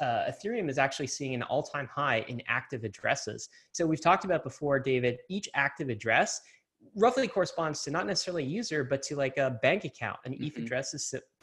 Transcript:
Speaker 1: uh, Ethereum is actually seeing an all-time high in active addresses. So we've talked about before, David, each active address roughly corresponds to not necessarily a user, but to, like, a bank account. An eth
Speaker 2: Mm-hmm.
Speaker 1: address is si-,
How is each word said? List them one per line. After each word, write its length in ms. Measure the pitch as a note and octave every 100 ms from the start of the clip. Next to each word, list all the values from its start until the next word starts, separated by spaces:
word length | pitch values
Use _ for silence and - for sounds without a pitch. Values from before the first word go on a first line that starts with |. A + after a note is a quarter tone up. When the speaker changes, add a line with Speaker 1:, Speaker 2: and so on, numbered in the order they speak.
Speaker 1:
uh, 300 | C3+ A2+ -
Ethereum 400 | C3 G3+ A#3 E3
is 80 | C3+
actually 300 | C#3 - C3+
seeing 260 | - C#3
an 80 | B2+
all-time 460 | - C3+ D3+ C#3+ B2+
high 360 | - C#3+ A2+ -
in 120 | A#2+ -
active 380 | A#2+ - A#2+
addresses. 640 | A2 - A2 C#3 - A2 - - _
So 120 | -
we've 160 | E3 D#3
talked 240 | E3+ F#3+
about 200 | F#3+ E3
before, 340 | C3 - D3 C#3
David, 400 | C3 B2+ B2 A#2+ -
each 200 | F#3+ -
active 340 | C#3 C#3 - C#3
address 520 | A2 A2+ A#2+ G#3 - - - _ _ -
roughly 320 | G#3 A3+ B3+ B3
corresponds 560 | G3 F3 - D#3+ D3
to 80 | -
not 160 | D#3 G3+
necessarily 380 | F#3+ - F3
a 20 | C3+
user, 380 | D#3+ C3+ D#3
but 180 | B2+ C#3
to, 140 | - C#3+
like, 220 | C3+ C3
a 200 | C3 A#2
bank 220 | C3 G3
account. 380 | D#3+ - A2 -
An 100 | B2
eth 180 | C3+ D3+
Speaker 2:
Mm-hmm. 100 | B2 -
Speaker 1:
address 280 | B2+ C#3
is 100 | D3+
si-, 140 | - C3 - _